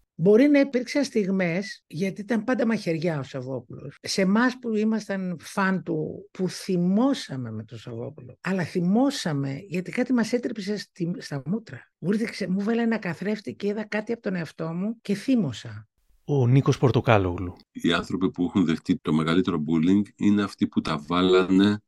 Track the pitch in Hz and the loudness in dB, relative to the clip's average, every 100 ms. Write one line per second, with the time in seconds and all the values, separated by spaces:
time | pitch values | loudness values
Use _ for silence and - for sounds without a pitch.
0 | _ - 180 214 294 285 277 247 240 285 | _ 0 6 6 8 6 4 0 -2 -2
1 | 277 220 190 190 175 175 196 - - 156 | 0 0 0 0 0 -2 -6 -12 -12 -4
2 | 196 160 208 226 226 254 226 214 185 160 | -4 -4 -4 -2 0 0 2 0 -2 -2
3 | 170 151 131 135 131 127 - 131 143 - | -2 -2 -6 -8 -8 -10 -10 -16 -16 -14
4 | - - 190 214 254 254 240 214 220 220 | -6 0 2 4 2 0 -4 0 0 -2
5 | 208 190 180 165 - 202 190 185 170 160 | -4 -6 -6 -8 -8 -2 0 0 -2 -6
6 | 151 - - - 180 - - 180 180 202 | -6 -10 -14 -6 -6 -6 -4 0 2 2
7 | 269 269 - 131 117 110 107 113 123 117 | 2 0 -6 -8 -8 -10 -12 -14 -12 -12
8 | 123 151 117 - 180 190 165 185 175 220 | -12 -14 -20 -10 -4 -4 -2 -2 2 2
9 | 277 277 175 143 139 135 - 175 180 233 | 2 0 -4 -2 -4 -8 -8 -8 -6 -4
10 | 247 247 220 233 240 220 185 208 - - | 0 0 0 -2 -2 -6 -6 -8 -8 -8
11 | 170 - - 143 147 226 226 120 - - | -6 -6 -8 -8 -4 -6 -6 -18 -18 -10
12 | 160 214 226 - 180 190 202 233 233 220 | -4 -2 -2 -6 -4 -2 0 0 0 -2
13 | 185 151 190 214 - - 202 208 214 208 | -4 -6 -4 -6 -8 -6 -6 -4 -4 -6
14 | 214 233 202 180 160 - 160 170 208 233 | -4 -6 -4 -4 -6 -8 -6 -4 -6 -6
15 | - 202 - 247 147 110 120 107 - _ | -4 -4 2 2 0 -4 -12 -16 -18 _
16 | _ _ - 143 120 135 143 - 131 117 | _ _ -2 2 6 6 4 4 4 4
17 | 123 107 92 87 90 - _ - 85 85 | 4 4 2 -2 -6 -10 _ -2 0 0
18 | 82 92 92 - 87 101 82 80 - 87 | -2 -2 -2 0 0 2 2 0 0 -2
19 | - 78 80 87 92 80 76 80 85 101 | 2 0 2 2 2 -2 0 2 4 4
20 | 101 - 101 104 101 - 104 - 98 78 | 2 0 2 2 0 -2 0 0 -2 -4
21 | 73 87 92 92 92 95 101 107 | -2 2 4 4 6 6 6 2